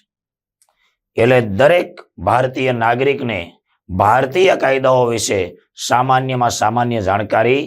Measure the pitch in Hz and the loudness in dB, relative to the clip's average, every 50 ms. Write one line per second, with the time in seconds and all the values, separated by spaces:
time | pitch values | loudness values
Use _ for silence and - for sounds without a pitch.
0 | _ _ _ _ _ _ _ _ _ _ _ _ _ _ _ _ _ _ _ _ | _ _ _ _ _ _ _ _ _ _ _ _ _ _ _ _ _ _ _ _
1 | _ _ _ - 113 127 127 127 113 107 95 98 131 - 175 180 175 - - - | _ _ _ 0 2 4 4 2 2 0 0 2 4 4 4 2 0 -2 -8 -18
2 | - _ _ - 85 98 107 123 131 127 127 - 127 127 123 117 113 113 120 120 | -20 _ _ -6 -2 0 0 0 0 -2 -4 -4 -2 -2 -2 0 0 0 0 0
3 | 135 143 139 139 135 120 110 92 85 85 - _ _ _ _ _ _ - 90 92 | 0 -2 -2 -2 -4 -6 -6 -6 -8 -10 -16 _ _ _ _ _ _ -8 -2 0
4 | 101 104 113 131 135 135 131 - 185 185 - - 127 135 135 135 131 131 131 127 | 2 2 2 2 0 0 0 2 2 2 2 2 0 0 0 0 2 2 2 2
5 | 123 117 117 110 98 - 117 98 90 87 - - _ _ _ - - - 127 120 | 2 0 0 -2 -2 -2 -2 -2 -4 -4 -8 -16 _ _ _ -14 -4 -2 0 0
6 | 127 131 131 131 135 131 131 127 123 120 107 - 101 107 113 120 120 120 120 117 | 2 2 0 0 0 -2 -2 -2 -2 -2 -2 -2 -2 -2 0 -2 -2 -2 -2 -2
7 | 98 92 95 104 107 - - 110 110 117 131 139 - | -2 0 -2 -2 -2 -2 -2 0 2 2 0 0 -2